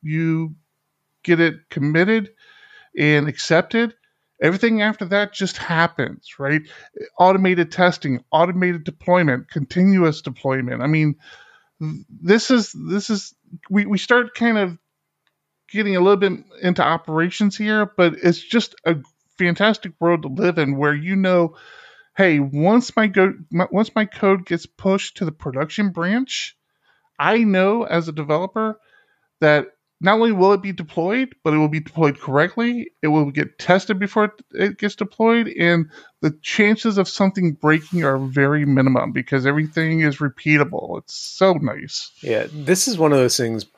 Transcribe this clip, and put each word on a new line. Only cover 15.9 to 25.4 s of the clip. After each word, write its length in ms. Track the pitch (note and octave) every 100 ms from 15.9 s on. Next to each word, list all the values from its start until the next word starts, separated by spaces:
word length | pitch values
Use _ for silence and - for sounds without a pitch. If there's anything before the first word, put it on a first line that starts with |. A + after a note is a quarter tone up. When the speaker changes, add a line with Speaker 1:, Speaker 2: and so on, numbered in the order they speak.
| F#3
Speaker 1:
a 60 |
little 160 | F#3 G3+
bit 260 | G3 F3+ - -
into 220 | F3+ F3+
operations 760 | C#3 D#3+ - D#3 F3 - G#3 G3
here, 280 | G#3+ G#3+ G#3
but 300 | - F3 D#3
it's 160 | E3+ E3
just 360 | - A#3 - - -
a 100 | D#3+ - _ _ -
fantastic 560 | F3+ E3+ G#3 G#3+ F#3 -
world 240 | E3+ E3+
to 60 | D3
live 280 | C3+ F3+ E3
in 200 | C#3 C#3
where, 180 | D3 D3
you 200 | E3+ F#3+
know, 400 | F#3+ F3+ E3 - - - - - _ -
hey, 240 | F#3+ D3+
once 560 | C#3 C#3+ E3+ A#3 A#3 -
my 120 | A3
go-, 280 | F#3+ F#3+ - E3
my, 160 | E3+ F#3
once 220 | F#3 A3+ -
my 100 | G#3+
code 400 | - G3 G3 F3+
gets 200 | E3+ -
pushed 520 | _ G3 G3 - -
to 80 | E3
the 60 |
production 580 | D3+